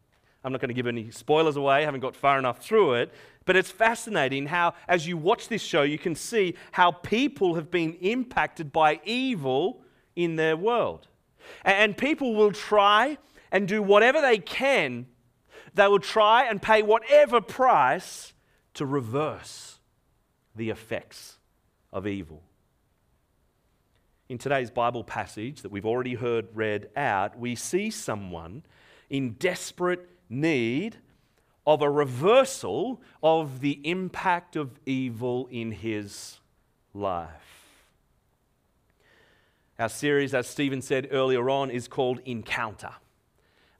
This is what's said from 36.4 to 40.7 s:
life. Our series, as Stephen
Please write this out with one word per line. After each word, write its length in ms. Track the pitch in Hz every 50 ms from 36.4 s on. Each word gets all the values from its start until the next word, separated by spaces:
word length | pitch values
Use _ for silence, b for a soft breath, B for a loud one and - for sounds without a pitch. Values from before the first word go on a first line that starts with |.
| _ _ _ _ _ _ _ _ _ _ -
life. 360 | 101 101 98 90 85 82 80 78 78 _ - - - _ _ _ _ _ _ _ _ _ _ _ _ _ _ _ _ _ _ _ _ _ _ _ _ _ _ _ b b b b b b b b b b b b b b b b b
Our 120 | 113 110
series, 440 | - - - 147 147 143 139 135 135
as 140 | 127 120 -
Stephen 340 | - - 147 139